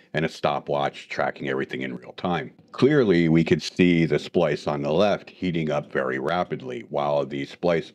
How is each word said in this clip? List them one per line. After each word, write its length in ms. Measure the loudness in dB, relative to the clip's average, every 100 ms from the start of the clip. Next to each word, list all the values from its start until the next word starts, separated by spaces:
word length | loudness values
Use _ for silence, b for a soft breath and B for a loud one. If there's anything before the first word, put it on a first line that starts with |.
| B
and 100 | -4
a 40 | -4
stopwatch 800 | -2 -2 -2 -2 -2 -2 -6 -10
tracking 400 | -4 -4 -4 -6
everything 340 | -4 -4 -6
in 140 | -8 -10
real 160 | -14
time. 400 | -8 -4 -4 -4 -14 _
Clearly, 560 | 2 4 6 4 4 6
we 160 | 4
could 180 | 4 0
see 420 | 0 2 4 6
the 140 | 4 0
splice 480 | 0 0 0 0 -4
on 160 | -4
the 100 | -2
left 380 | 2 2 0 -6
heating 400 | -8 -4 -2 -2
up 220 | -4 -4
very 260 | -4 -4 -4
rapidly, 680 | -2 -2 -4 -6 -10 -12 -8
while 360 | -4 0 -2
the 200 | -2 -6 -10
splice 460 | -4 0 0 -2